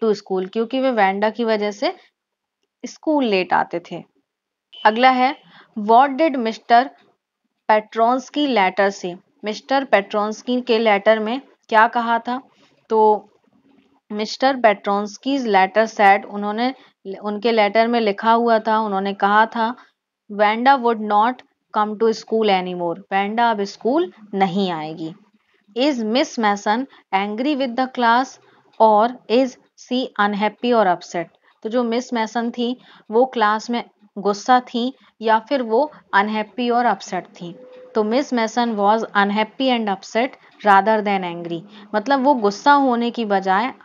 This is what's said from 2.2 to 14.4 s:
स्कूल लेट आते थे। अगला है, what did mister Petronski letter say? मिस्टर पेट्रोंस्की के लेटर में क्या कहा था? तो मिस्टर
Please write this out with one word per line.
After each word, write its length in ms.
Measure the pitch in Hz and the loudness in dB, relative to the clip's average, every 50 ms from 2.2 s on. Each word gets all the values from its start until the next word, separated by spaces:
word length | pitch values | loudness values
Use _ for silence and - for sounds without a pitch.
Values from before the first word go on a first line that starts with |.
| _ _ _ _ _ _ _ _ _ _ _ _ - | _ _ _ _ _ _ _ _ _ _ _ _ -18
स्कूल 420 | 240 - - - 320 302 285 262 | -18 -16 -8 -4 -2 0 0 0
लेट 280 | 226 196 185 180 180 - | 0 0 0 0 0 0
आते 280 | 175 156 - - 170 170 - | 0 0 -2 -6 -10 -10 -10
थे। 120 | 180 160 - _ _ _ _ _ _ _ _ _ _ _ _ _ - - - | -16 -16 -16 _ _ _ _ _ _ _ _ _ _ _ _ _ -10 0 0
अगला 240 | 214 214 233 254 262 | 0 2 4 2 2
है, 240 | 254 254 254 262 311 - _ _ _ - - _ - 220 | 4 4 0 0 -2 -6 _ _ _ -20 -20 _ -10 -6
what 360 | 208 208 226 240 277 285 269 | 0 4 6 6 6 4 2
did 180 | 262 320 330 262 269 | 0 0 0 0 -2
mister 440 | 226 220 220 226 _ - 240 233 262 277 - _ _ _ _ _ _ _ _ _ _ _ _ _ _ - | -4 -4 -6 -6 _ 4 4 4 4 2 -6 _ _ _ _ _ _ _ _ _ _ _ _ _ _ 0
Petronski 760 | 214 214 214 214 - 220 226 233 254 262 254 - - 294 294 277 | 0 0 0 -2 -2 0 2 2 2 -2 -4 -6 -4 -4 -2 0
letter 400 | 247 208 190 185 185 - 196 196 196 | 2 2 2 0 2 0 0 0 0
say? 200 | - - 180 175 185 _ _ _ - - | -4 -10 -10 -10 -10 _ _ _ -12 -10
मिस्टर 380 | 214 214 214 - - 269 277 269 | -10 -10 -10 -6 -2 -2 -2 0
पेट्रोंस्की 760 | 269 - 202 196 196 - 208 208 214 220 - - - 247 254 | 2 0 0 0 0 -4 -4 -4 -4 -6 -8 -6 -4 -4 -4
के 160 | 247 - 233 220 | 0 0 0 2
लेटर 400 | 226 220 208 196 196 220 220 220 | 4 2 2 2 4 2 2 2
में 200 | 214 214 240 277 - _ _ _ _ - | 2 -4 -6 -8 -10 _ _ _ _ 0
क्या 180 | 226 214 220 | 4 4 4
कहा 320 | 233 233 240 233 226 233 220 | 4 2 -2 -2 -2 -2 -2
था? 220 | 233 247 247 262 - _ _ _ _ _ _ _ _ - | -2 -6 -8 -8 -10 _ _ _ _ _ _ _ _ -2
तो 100 | 226 220 220 214 214 196 - _ _ _ _ _ _ _ _ _ _ _ _ _ _ _ _ - | 2 4 4 4 4 2 -2 _ _ _ _ _ _ _ _ _ _ _ _ _ _ _ _ -10
मिस्टर 440 | 208 208 214 208 - - | -8 -8 -6 -8 -4 0